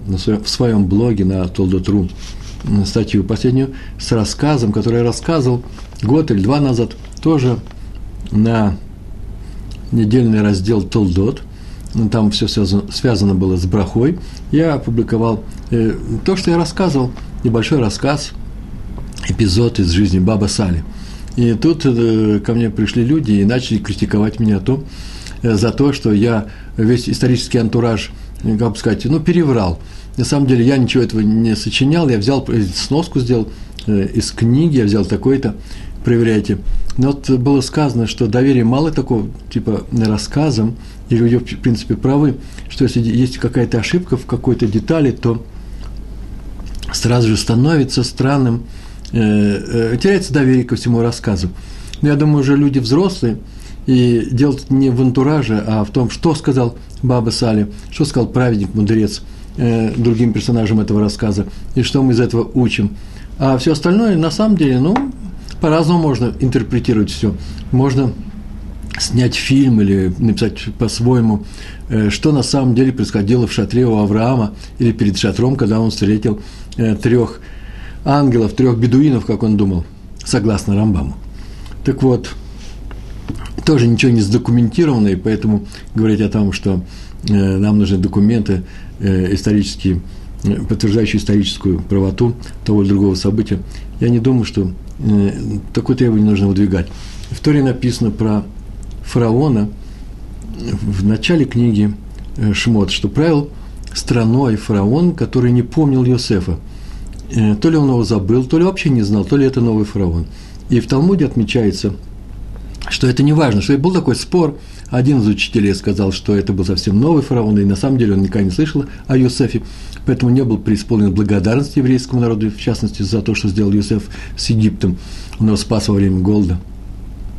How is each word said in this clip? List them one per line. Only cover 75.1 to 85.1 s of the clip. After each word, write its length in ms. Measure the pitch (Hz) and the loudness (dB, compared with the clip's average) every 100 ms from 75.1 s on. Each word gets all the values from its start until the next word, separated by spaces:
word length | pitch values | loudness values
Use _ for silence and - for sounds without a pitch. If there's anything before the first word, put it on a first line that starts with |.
| 92 | 0
шатром, 380 | 110 92 123 135 | -2 0 0 2
когда 220 | 104 110 | 0 2
он 120 | 113 | 0
встретил, 500 | - 101 107 113 104 - - - - | 0 0 2 0 -4 -8 -16 -12 -2
э, 160 | 113 | 0
трёх 460 | 107 120 123 214 - - - - - - - | 0 2 2 2 -4 -16 -16 -16 -14 -14 -6
ангелов, 500 | - 143 139 117 107 | 0 2 4 4 2
трёх 240 | - 127 113 | 2 2 4
бедуинов, 480 | 117 127 151 123 - | 4 4 4 2 0
как 160 | 104 | 0
он 160 | 113 104 | 2 2
думал, 260 | 101 90 - - - - | 2 0 -4 -12 -18 -14
согласно 500 | - 123 104 101 - | -2 0 2 0 0
Рамбаму. 420 | 101 107 87 69 - - - - - - - | 2 2 0 -2 -8 -14 -14 -16 -14 -14 -6
Так 180 | - - | -4 2
вот, 320 | 131 120 - - - - - - - - - - - - - - | 2 2 -2 -12 -14 -14 -14 -14 -14 -14 -14 -14 -10 -10 -10 -4
тоже 220 | - 147 117 | 2 4 4
ничего 260 | 117 131 | 4 4
не 80 | 117 | 4
задокументированное, 960 | 98 113 - 117 117 135 160 120 104 | 4 2 2 4 4 2 2 4 2